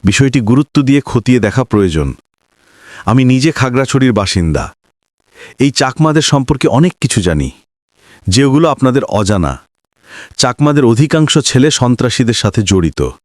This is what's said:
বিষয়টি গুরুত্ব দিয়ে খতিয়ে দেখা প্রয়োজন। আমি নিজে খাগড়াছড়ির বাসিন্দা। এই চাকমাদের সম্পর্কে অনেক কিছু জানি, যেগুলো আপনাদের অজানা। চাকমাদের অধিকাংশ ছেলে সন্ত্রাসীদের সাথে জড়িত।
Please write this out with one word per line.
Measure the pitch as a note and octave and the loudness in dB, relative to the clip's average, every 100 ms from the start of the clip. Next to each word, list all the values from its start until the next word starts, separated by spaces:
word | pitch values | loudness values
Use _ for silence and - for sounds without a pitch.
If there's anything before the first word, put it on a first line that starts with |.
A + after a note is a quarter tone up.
বিষয়টি | F#2+ G2 C3+ B2+ | -2 0 0 0
গুরুত্ব | G#2 B2 D3+ - | 0 0 0 -2
দিয়ে | C3+ C#3 | 0 0
খতিয়ে | - B2 A2 B2+ | 0 -4 0 0
দেখা | G2+ A2+ | 0 -2
প্রয়োজন। | B2+ G#2+ G2 D#2 C#2 - _ _ _ _ _ _ - - - | -2 0 0 0 -4 -8 _ _ _ _ _ _ -20 -12 -2
আমি | A#2+ B2+ | 2 2
নিজে | B2+ D3 | 2 0
খাগড়াছড়ির | D3 C3 B2 C3+ C#3 B2+ | 0 -2 -2 -2 0 2
বাসিন্দা। | G#2+ G2 F#2+ E2 C#2+ - - _ _ _ _ _ _ - _ | 0 0 -2 -2 -4 -8 -16 _ _ _ _ _ _ -20 _
এই | C#3 | -2
চাকমাদের | B2+ C3+ B2 D#3 D3+ | 0 -4 0 2 2
সম্পর্কে | D3 C#3+ C3 C3+ - | 2 0 0 -2 0
অনেক | A#2+ F3 - | 2 0 0
কিছু | - - | -4 -2
জানি, | F2 D#2 C2+ - _ _ _ _ _ _ - | -2 -2 -4 -8 _ _ _ _ _ _ -2
যেগুলো | F#2+ C#3 C#3 E3 | 0 2 2 0
আপনাদের | C#3+ C3 B2+ | 0 0 0
অজানা। | - G2+ G2 G#2 D#2 C2 _ _ _ _ _ - - - | -2 -2 0 0 -2 -6 _ _ _ _ _ -20 -20 -4
চাকমাদের | B2+ B2 D3 C#3+ B2+ | -4 0 0 2 2
অধিকাংশ | A2+ D3+ E3 D3+ D#3+ | 2 2 2 2 0
ছেলে | - B2+ C#3+ | 0 2 0
সন্ত্রাসীদের | - B2 B2 B2 - A#2 | 0 -2 0 -2 0 -2
সাথে | A#2 G#2+ G#2+ | 0 -2 -2
জড়িত। | G2+ F#2+ E2 - B1+ - | 0 0 0 -2 -8 -8